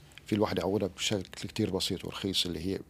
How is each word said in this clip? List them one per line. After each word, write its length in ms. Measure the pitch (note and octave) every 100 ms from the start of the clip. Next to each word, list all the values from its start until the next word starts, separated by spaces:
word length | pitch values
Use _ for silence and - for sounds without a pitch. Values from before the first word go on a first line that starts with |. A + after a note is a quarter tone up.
| - - -
في 100 | G#2+
الواحد 220 | G#2 F#2+
يعوضها 280 | F2 G#2 G2
بشكل 600 | - - G#2 F2+ - G2+
كتير 220 | - G#2
بسيط 360 | F2+ - F2+ E2+
ورخيص، 400 | - G2 F#2 F2+
اللي 140 | E2
هي 200 | F2+ F#2+